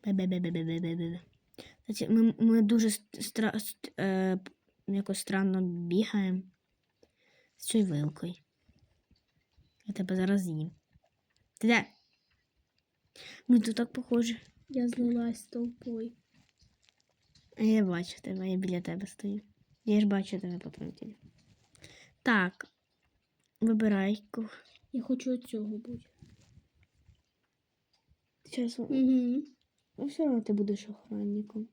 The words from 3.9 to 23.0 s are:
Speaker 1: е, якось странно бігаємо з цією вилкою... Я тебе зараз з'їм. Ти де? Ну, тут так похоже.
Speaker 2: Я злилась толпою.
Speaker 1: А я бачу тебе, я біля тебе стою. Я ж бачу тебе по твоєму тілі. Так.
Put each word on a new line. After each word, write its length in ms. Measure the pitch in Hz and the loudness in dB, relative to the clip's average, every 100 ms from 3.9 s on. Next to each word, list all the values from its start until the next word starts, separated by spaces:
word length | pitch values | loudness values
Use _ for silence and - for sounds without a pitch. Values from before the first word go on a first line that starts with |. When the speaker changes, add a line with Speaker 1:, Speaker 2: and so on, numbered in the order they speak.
| - | -4
Speaker 1:
е, 400 | 196 190 190 185 185 _ _ _ - | -2 0 0 0 -4 _ _ _ -4
якось 320 | 196 196 196 | -4 -2 -6
странно 420 | - 196 196 185 | -2 0 2 2
бігаємо 800 | 185 175 170 175 220 208 190 185 - _ _ _ _ _ _ _ _ _ _ _ | 0 -4 0 0 2 0 0 -2 -6 _ _ _ _ _ _ _ _ _ _ _
з 80 | - | -2
цією 240 | 226 196 | 2 2
вилкою... 440 | 147 151 151 170 180 _ _ _ _ _ _ _ _ _ _ _ _ _ _ 214 | 0 -2 -4 -10 -12 _ _ _ _ _ _ _ _ _ _ _ _ _ _ -10
Я 80 | |
тебе 220 | 202 185 185 | -6 -2 0
зараз 260 | 185 202 | 4 2
з'їм. 300 | 185 156 160 - _ _ _ _ _ _ _ _ | 2 -4 -6 -8 _ _ _ _ _ _ _ _
Ти 80 | 220 | 2
де? 180 | 233 - _ _ _ _ _ _ _ _ _ _ _ _ - - - - | 2 0 _ _ _ _ _ _ _ _ _ _ _ _ -20 -20 -20 4
Ну, 120 | 240 | 4
тут 160 | 226 220 | 4 -2
так 160 | 240 | -4
похоже. 480 | - 247 233 233 226 - _ _ | -4 0 0 0 -4 -12 _ _
Speaker 2:
Я 180 | 262 240 | -2 -2
злилась 560 | 240 240 240 233 226 | 0 0 0 -2 -6
толпою. 680 | - 240 240 240 254 226 233 - _ _ _ _ _ _ _ _ _ _ _ _ _ - | -10 -6 -6 -8 -10 -8 -8 -12 _ _ _ _ _ _ _ _ _ _ _ _ _ 0
Speaker 1:
А 60 | |
я 220 | 220 220 190 | 4 4 4
бачу 360 | 175 185 - | 0 -4 -10
тебе, 280 | - 190 185 | -8 -6 -2
я 80 | 185 | -2
біля 240 | 190 175 | -2 -4
тебе 260 | 175 170 196 | -4 -8 -10
стою. 340 | - 202 208 - _ _ _ 226 | -10 -8 -8 -10 _ _ _ 2
Я 140 | 208 | 4
ж 60 | 208 | 4
бачу 340 | 196 196 185 | 2 -2 -6
тебе 200 | 185 175 | -6 -8
по 100 | 156 | -10
твоєму 260 | - - - | -12 -12 -12
тілі. 200 | - 208 - _ _ _ _ _ - - - _ | -18 -18 -20 _ _ _ _ _ -20 -20 -20 _
Так. 440 | - 220 180 - - _ _ _ | 2 4 2 -4 -20 _ _ _